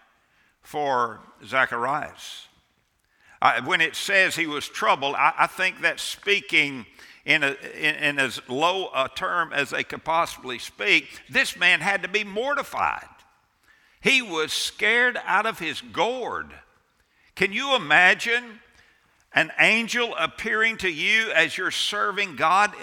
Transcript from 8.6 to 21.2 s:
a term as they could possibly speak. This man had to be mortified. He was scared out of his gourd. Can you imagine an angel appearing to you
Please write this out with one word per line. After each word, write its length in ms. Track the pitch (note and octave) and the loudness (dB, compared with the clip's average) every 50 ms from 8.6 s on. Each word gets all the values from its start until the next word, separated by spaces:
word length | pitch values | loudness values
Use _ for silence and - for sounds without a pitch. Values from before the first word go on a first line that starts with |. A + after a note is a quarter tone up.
| D#3 E3+ F#3 F#3+ F#3 D3+ | 2 2 2 0 -4 -4
a 200 | - C3 C3+ B2+ - | -2 -2 -2 -2 -4
term 400 | - F#3+ F#3 F3+ F3 E3 D#3 - | -6 -6 -4 -2 -2 -2 -2 -2
as 160 | C#3+ C#3 - | -4 -2 -2
they 140 | D3+ D3 B2+ | -2 -6 -6
could 200 | - - C3+ - | -6 -8 -10 -6
possibly 540 | D#3 D#3+ E3 E3 - - - A#2+ B2+ B2 A2+ | -2 0 0 0 -2 -4 -12 -10 -10 -10 -10
speak. 640 | - - - - G#3 G#3 F#3 D#3+ C#3+ - - - - - | -10 -14 -10 -6 0 2 2 2 2 -2 -16 -20 -14 -4
This 260 | C3 B3+ C4+ - - | -2 -2 -2 -2 -2
man 240 | - F3+ F3 F3+ E3 | 0 2 2 2 2
had 220 | D3+ G3 D3+ D3+ | 2 0 -2 -2
to 60 | E3+ F3+ | -4 -2
be 160 | F#3 G#3+ G#3+ | -4 -4 -4
mortified. 840 | G#3 F#3+ G#3 A#3+ C#4 C#4+ C#4+ C4 - - A#2+ F#2+ D2+ A1+ - - - - - _ _ _ _ _ _ _ _ _ _ _ _ _ _ _ _ | -4 -6 -4 -4 -4 -4 -4 -6 -6 -4 -2 -2 -2 -2 -4 -8 -16 -20 -20 _ _ _ _ _ _ _ _ _ _ _ _ _ _ _ _
He 220 | - G3+ C4+ C4 B3 | 0 2 2 2 0
was 280 | G#3+ E3 D#3 D#3 D#3 | 0 -2 -2 -2 -2
scared 680 | - - - - - - G#3 G#3 A3+ A#3+ B3 B3 A#3+ A3+ - | -2 -4 -4 -6 -6 -2 0 2 2 4 2 2 0 -2 -4
out 220 | - F3 F#3+ G#3+ | 0 0 0 0
of 140 | A3 F3+ - | 0 -4 -6
his 220 | F3 D#3 C3 - | -6 -8 -8 -8
gourd. 680 | - B2 G#2 C#3 E3+ A3 B3+ C4 A3+ E3 G2+ E2 D#2 D2 D2 - - _ _ _ _ _ _ _ _ _ _ _ _ _ - | -10 -10 -2 -2 0 0 0 -4 -6 -6 -6 -8 -8 -10 -14 -20 -20 _ _ _ _ _ _ _ _ _ _ _ _ _ -4
Can 180 | - F#3+ G3+ G3 | 0 0 0 0
you 220 | A3+ C4+ C#4 C4+ | 0 0 2 2
imagine 840 | B3 F3 D3 D3+ E3 F3+ F#3 G#3 F3 - A#3 A#3 A#3+ B3 A#3 G#3+ A3 _ _ _ _ _ _ _ _ _ _ _ _ _ _ - | 2 4 6 6 8 8 8 6 6 2 0 0 0 -2 -4 -18 -20 _ _ _ _ _ _ _ _ _ _ _ _ _ _ 0
an 180 | C3+ D#3+ D#3 - - | 0 0 0 2 4
angel 560 | D3+ F3+ G#3+ A3+ A3+ A3 - A#3+ A#3+ A3+ - - | 4 4 4 2 0 -2 -2 -2 -2 -2 -2 -2
appearing 600 | E3 D#3 - - - A3 A3+ G#3+ A3 A3+ A3 - | -4 -4 -4 -6 -6 -4 0 0 0 0 -2 -2
to 120 | - F#3 | -4 -4
you 420 | E3 D3 F3 G3 G#3+ A3 | -4 -2 0 2 2 2